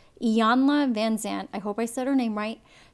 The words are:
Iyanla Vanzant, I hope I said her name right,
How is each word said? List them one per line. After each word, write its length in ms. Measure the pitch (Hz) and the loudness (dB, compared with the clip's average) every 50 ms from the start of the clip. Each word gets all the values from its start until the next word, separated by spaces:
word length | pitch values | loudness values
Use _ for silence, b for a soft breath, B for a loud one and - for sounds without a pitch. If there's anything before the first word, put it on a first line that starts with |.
| b b b - - | b b b -4 -2
Iyanla 680 | 220 220 226 220 220 247 262 269 277 294 294 285 262 220 | 0 2 4 4 4 4 4 4 4 4 4 2 0 0
Vanzant, 560 | 214 220 220 220 214 - 202 196 190 190 - | 0 0 0 -2 -2 -4 -6 -6 -6 -8 -8
I 80 | - 190 | -10 -8
hope 200 | 185 208 208 226 | -6 -6 -4 -4
I 60 | 233 | -4
said 220 | 233 - 269 254 | -4 -4 -4 -2
her 80 | 277 277 | 0 0
name 220 | 262 240 226 208 | 2 0 0 -2
right, 240 | 208 208 220 226 - b b b b b b | -4 -6 -6 -8 -10 b b b b b b